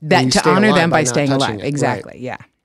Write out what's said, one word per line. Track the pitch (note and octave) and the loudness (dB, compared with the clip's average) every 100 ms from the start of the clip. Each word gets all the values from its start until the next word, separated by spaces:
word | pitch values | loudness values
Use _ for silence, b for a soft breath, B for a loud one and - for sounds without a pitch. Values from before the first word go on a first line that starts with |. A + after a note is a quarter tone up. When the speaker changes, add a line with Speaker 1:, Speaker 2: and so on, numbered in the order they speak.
Speaker 1:
And | D3+ | 0
Speaker 2:
That, | F3 B2+ | 2 2
Speaker 1:
you | |
Speaker 2:
to | F#3+ | 2
Speaker 1:
stay | D#3 | 2
Speaker 2:
honor | F#3 G#3+ | 4 4
Speaker 1:
alive | F3 | 2
Speaker 2:
them | E3+ | 2
Speaker 1:
by | E3 | 0
Speaker 2:
by | |
Speaker 1:
not | B2 | 0
Speaker 2:
staying | D3 C#3 | 0 0
Speaker 1:
touching | C3+ | 0
Speaker 2:
alive. | B2 G#2+ | -2 -4
Speaker 1:
it. | |
Right. | C#3+ | -6
Speaker 2:
Exactly. | C#3+ C#3 A#2 - - | -4 -4 -4 -10 -14
Yeah. | B2 - - _ | -14 -14 -18 _